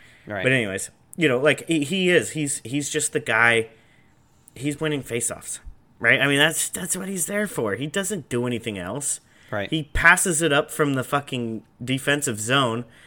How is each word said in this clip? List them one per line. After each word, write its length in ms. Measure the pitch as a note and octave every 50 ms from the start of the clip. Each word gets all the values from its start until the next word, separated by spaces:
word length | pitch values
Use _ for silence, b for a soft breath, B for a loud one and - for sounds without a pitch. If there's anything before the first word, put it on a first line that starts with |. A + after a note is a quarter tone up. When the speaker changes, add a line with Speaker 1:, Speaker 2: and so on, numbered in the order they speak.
| b b b b b b
Speaker 1:
Right. 160 | G#2 G2 F#2
Speaker 2:
But 80 | C3
anyways, 400 | C3 B2+ A2+ G2 F#2+ G2 - - - _ _ _ -
you 140 | - E3 C#3+
know, 100 | B2 B2
like, 260 | C3+ D3+ C3+ - - -
he, 180 | E3 D#3 C#3
he 240 | C3 F#3 F#3+ F#3 F3+
is, 220 | F3+ D3+ G#2+ -
he's, 280 | - D#3 D3+ C#3 - - -
he's 240 | A2+ C3 D3 C#3 -
just 240 | - D3+ D3 - -
the 60 | D3
guy, 480 | - - A2+ A2+ A#2 A#2 A#2 A2+ A2+ - b b b b b b b b b b b _ _ _ _ _ -
he's 260 | - C3 D3 C#3+ C#3
winning 220 | D#3 D#3 D3+ C#3
faceoffs, 560 | C3 - A#2 A#2+ - - - - - - - - - - - - _ _ _ -
right? 220 | - A#2 B2+ B2+
I 60 | C3 C#3+
mean, 100 | C#3+ C#3
that's, 320 | D3 E3 D3+ - - -
that's 260 | - F#3 F#3 F3+ -
what 120 | F#3 F#3+ F#3+
he's 180 | G3 F3+ D#3+
there 220 | - G3+ G#3 G#3+ G3+
for. 260 | - - A#2 G#2 G2
He 120 | G#2+ C#3 D#3
doesn't 420 | D#3 G3 F#3+ F#3 G#3+ F3 B2+ -
do 160 | B2 A#2+ B2
anything 320 | B2 B2 A2+ A#2 A2+ G#2 F#2+
else. 440 | F2 F2+ A2 C#3+ C#3+ - - - _ b b b b b
Speaker 1:
Right. 200 | A2 G#2 G2 -
Speaker 2:
He 120 | D#3+ D#3+ D3 - -
passes 480 | - - E3+ F3+ F3 - G3 E3 D3 E3
it 100 | D#3 C#3
up 160 | D3 D3+ -
from 240 | - - D#3 C#3+ C#3
the 100 | C3 B2
fucking 600 | - C#3+ C#3+ C3+ - C3+ B2 A#2+ A2+ A2+ G#2 - _ _ - B2+
defensive 560 | A#2+ C3 C3 - C#3+ C#3+ D3 C#3+ C3+ A2+ G#2
zone, 460 | G#2+ A2+ B2+ C#3 C3+ A#2 A2+ A#2 A#2+ - B B B